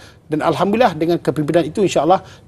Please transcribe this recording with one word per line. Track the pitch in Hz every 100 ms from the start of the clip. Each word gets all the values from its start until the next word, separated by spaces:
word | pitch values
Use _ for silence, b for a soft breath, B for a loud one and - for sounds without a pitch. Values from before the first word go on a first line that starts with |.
| B B -
Dan | 156
Alhamdulillah | 147 143 190 226 240
dengan | 156 165 170
kepimpinan | - 156 147 170
itu, | 151 185
insya-Allah | 190 165 147 185 B B